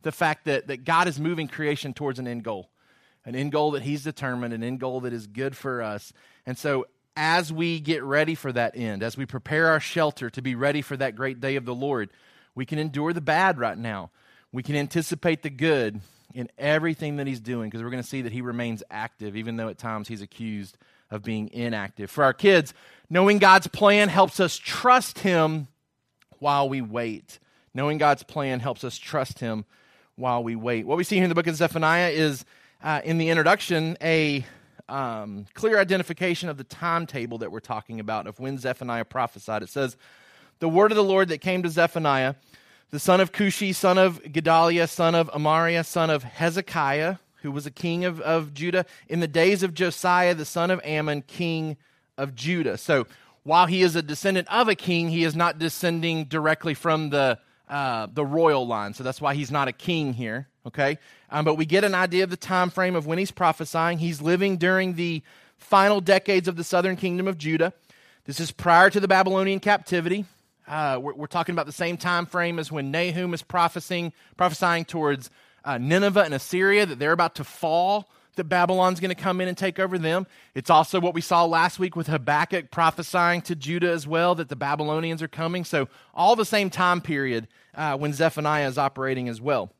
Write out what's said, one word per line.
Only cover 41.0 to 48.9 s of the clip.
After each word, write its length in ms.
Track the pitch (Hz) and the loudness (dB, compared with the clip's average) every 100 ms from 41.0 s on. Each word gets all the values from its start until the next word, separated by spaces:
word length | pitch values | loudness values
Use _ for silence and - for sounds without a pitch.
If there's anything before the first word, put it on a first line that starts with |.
Lord 240 | 196 190 190 | 4 4 2
that 100 | 156 | 0
came 240 | 190 185 | -2 -2
to 60 | 170 | -2
Zephaniah, 640 | 156 170 170 156 135 131 135 _ - _ _ _ | 2 2 2 2 2 0 -2 _ -20 _ _ _
the 80 | 147 | -4
son 200 | - 185 | 4 4
of 140 | 185 | 4
Cushi, 420 | - 202 - 202 185 | 2 0 0 -2 2
son 220 | 196 185 | 4 6
of 240 | 190 170 - | 4 2 -6
Gedaliah, 560 | 151 160 165 170 170 165 | -2 4 6 6 4 0
son 280 | - 165 170 | 2 2 4
of 140 | 160 | 2
Amariah, 540 | 147 151 160 165 170 160 | 0 2 2 2 0 -2
son 240 | 175 160 | 0 2
of 140 | 151 | 0
Hezekiah, 920 | 123 - 165 170 180 170 143 143 160 190 _ _ | -2 -2 -2 -2 -4 -2 0 0 -2 -4 _ _
who 100 | 147 | -8
was 140 | 139 143 | -8 -8
a 60 | |
king 340 | - 175 170 180 | -6 -4 -2 -2
of, 160 | 160 | -4
of 320 | 151 165 151 | 0 0 -2
Judah, 320 | 139 170 180 180 | -6 -2 -2 -2